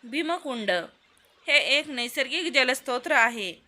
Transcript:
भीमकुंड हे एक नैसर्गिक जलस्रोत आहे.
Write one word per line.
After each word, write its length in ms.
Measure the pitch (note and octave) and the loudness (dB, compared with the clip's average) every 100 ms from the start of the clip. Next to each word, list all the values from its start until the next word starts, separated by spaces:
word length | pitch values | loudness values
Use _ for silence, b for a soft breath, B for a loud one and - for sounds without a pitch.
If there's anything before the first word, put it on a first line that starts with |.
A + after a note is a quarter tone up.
भीमकुंड 640 | B3 C4+ D#4+ F4 D#4 A#3+ G#3 F3+ E3 _ _ _ _ _ - | -6 -4 -2 -4 -4 -6 -2 -2 -2 _ _ _ _ _ 2
हे 120 | D4 | 2
एक 300 | - C#4 D4+ | 4 0 0
नैसर्गिक 640 | C4 A#3+ D4 C4+ D#4 E4+ | -6 -6 -4 -4 -2 0
जलस्रोत 480 | C#4+ B3+ C4 - B3 C#4+ | 2 2 0 -2 -4 2
आहे. 480 | C#4+ A3+ A#3 F#3+ D#3+ | 4 4 2 -8 -10